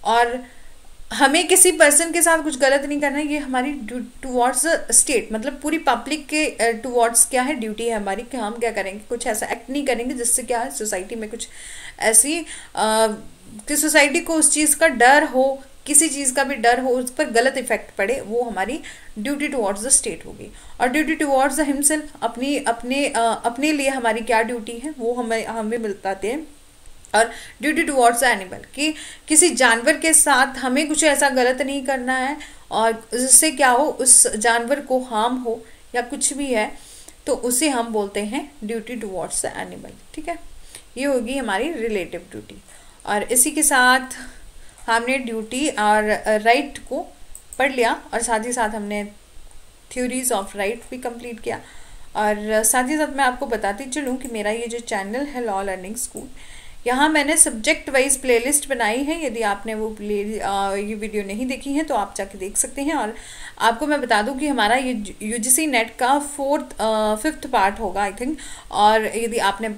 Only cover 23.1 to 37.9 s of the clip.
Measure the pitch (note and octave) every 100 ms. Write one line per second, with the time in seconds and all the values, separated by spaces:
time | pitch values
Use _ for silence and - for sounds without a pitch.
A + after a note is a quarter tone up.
23.1 | A3+ A#3 G#3+ A#3 B3 D4+ D4 C4+ C4+ A#3
24.1 | A3 A3 A3+ A3+ A#3+ G#3+ A#3 C#4 D4 A3+
25.1 | B3 A3+ A3+ - A3+ G#3+ A#3 A3 G3 F#3+
26.1 | F#3+ G3 C#4+ D#4 - - - - - -
27.1 | G#3 A#3 - - - C4+ D#4 D#4 C4+ A#3+
28.1 | B3 B3+ G#3+ F#3 - - - D4+ D#4 -
29.1 | - - D#4 F4 - B3+ A3+ A#3+ D4+ D#4+
30.1 | D#4 D4+ B3+ C4+ - C4 C4 D4+ D4+ D#4+
31.1 | C#4 C#4+ B3+ B3 B3+ C4+ C#4 C4 C4+ B3
32.1 | C4 C4 D4+ - - - - A3+ A3 -
33.1 | A#3 C4 C4 D#4+ C4 C4+ B3 D4+ - C4
34.1 | - A#3+ A3 A#3 A#3 A#3 C#4+ C#4+ B3+ B3+
35.1 | A3 A#3 B3+ A#3+ A#3+ - - - A#3+ A#3+
36.1 | B3+ - C#4 C#4 A3+ A#3+ - - - -
37.1 | - - B3+ A#3+ B3 D#4+ B3+ A#3